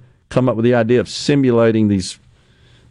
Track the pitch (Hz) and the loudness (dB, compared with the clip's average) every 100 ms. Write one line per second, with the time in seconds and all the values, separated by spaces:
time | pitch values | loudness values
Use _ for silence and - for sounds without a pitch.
0 | - _ _ 127 127 113 117 120 113 123 | -20 _ _ -2 -2 0 0 0 2 0
1 | 92 - - 143 131 117 113 110 107 98 | -2 -6 -2 0 2 2 2 2 0 0
2 | 90 - _ _ _ _ _ _ _ | -4 -14 _ _ _ _ _ _ _